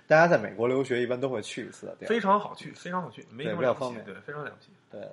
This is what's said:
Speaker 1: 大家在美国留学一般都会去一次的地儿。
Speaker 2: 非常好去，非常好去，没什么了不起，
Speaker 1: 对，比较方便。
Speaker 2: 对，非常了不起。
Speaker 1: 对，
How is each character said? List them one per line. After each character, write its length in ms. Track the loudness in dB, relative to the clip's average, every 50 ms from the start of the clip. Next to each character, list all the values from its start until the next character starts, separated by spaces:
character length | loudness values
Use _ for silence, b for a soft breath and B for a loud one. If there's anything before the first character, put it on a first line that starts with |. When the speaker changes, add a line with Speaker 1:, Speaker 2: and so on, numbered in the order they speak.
| B 6
Speaker 1:
大 80 | 6
家 100 | 8 8
在 100 | 8 6
美 140 | 4 2 0 -4
国 120 | 0 0
留 160 | 2 2 2 0
学 180 | 0 0 0
一 60 | 0
般 140 | 0 -2 -2
都 80 | -2 -2
会 120 | -4 -4
去 260 | -6 -6 -8 -10 -10
一 40 | -12
次 160 | -12 -14 -14
的 80 | -14 -14 -8
地 40 | -2
儿。 40 | 0
Speaker 2:
非 120 | 0 2
常 180 | 4 4 4 4
好 140 | 2 -2 -8
去， 160 | -12 -14 -14 -14
非 180 | -14 -10 -6
常 100 | -6 -6
好 80 | -6 -8 -10
去， 120 | -16 -18 -16
没 140 | -12 -8 -6
什 100 | -4 -2
么 80 | 0 2
了 100 | 2 2
不 160 | 0 -2 -6
起， 40 | -6
Speaker 1:
对， 80 | -8 -12
比 0 |
较 0 |
方 20 |
便。 0 |
Speaker 2:
对， 100 | -14 -16 -16 -14
非 100 | -12 -12
常 120 | -10 -10
了 60 | -12
不 60 | -12 -16 _
起。 60 | _ _ _ _ _
Speaker 1:
对， 100 | -16 -14 -14 -12